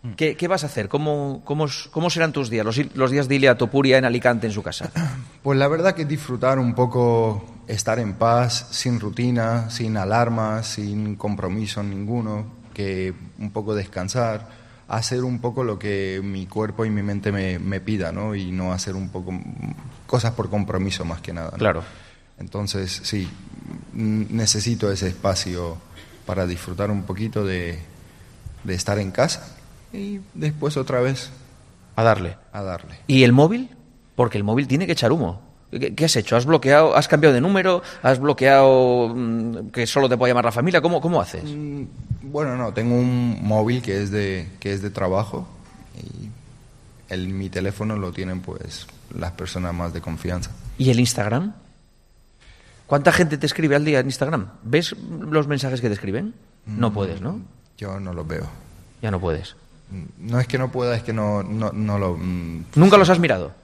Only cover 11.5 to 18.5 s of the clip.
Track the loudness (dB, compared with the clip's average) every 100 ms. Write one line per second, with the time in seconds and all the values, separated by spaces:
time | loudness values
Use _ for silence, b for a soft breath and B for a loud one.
11.5 | -4 -4 -4 -6 -6 -4 -4 -4 -6 -8
12.5 | -14 -20 -8 -4 -2 -4 -6 -14 -10 -8
13.5 | -6 -4 -4 -4 -6 -4 -2 -2 -4 -10
14.5 | B B B B -4 -2 -2 -2 -2 -4
15.5 | -2 -4 -4 -4 -2 -2 -4 -6 -6 -6
16.5 | -4 -4 -2 -2 -2 -2 -2 -2 -2 -2
17.5 | -2 -4 -4 -2 -2 -2 -4 -6 -6 -6